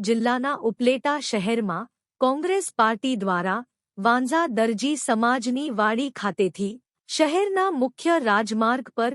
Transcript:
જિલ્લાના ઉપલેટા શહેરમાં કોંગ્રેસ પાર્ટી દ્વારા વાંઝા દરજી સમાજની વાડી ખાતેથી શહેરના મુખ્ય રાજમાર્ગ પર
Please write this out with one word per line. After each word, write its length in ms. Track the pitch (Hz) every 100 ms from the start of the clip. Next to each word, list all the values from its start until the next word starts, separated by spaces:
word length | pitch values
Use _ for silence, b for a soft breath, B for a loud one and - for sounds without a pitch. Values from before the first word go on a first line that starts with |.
જિલ્લાના 580 | 202 226 233 247 277 294
ઉપલેટા 540 | 226 - 247 262 285 294
શહેરમાં 680 | - 220 185 233 202 170 240 _ _ -
કોંગ્રેસ 460 | 262 277 359 392 339
પાર્ટી 420 | - 220 226 262 240
દ્વારા 500 | 196 180 185 208 254 _ _ -
વાંઝા 460 | 220 247 254 330 339
દરજી 480 | 220 226 208 269 302
સમાજની 760 | - 220 233 262 247 254 294
વાડી 380 | 214 208 226 277
ખાતેથી 640 | - 202 180 185 165 196 247 _ _ -
શહેરના 640 | - 311 349 403 381 381 294
મુખ્ય 440 | 254 - 330 330
રાજમાર્ગ 680 | 233 202 214 220 226 262 226
પર 200 | - 233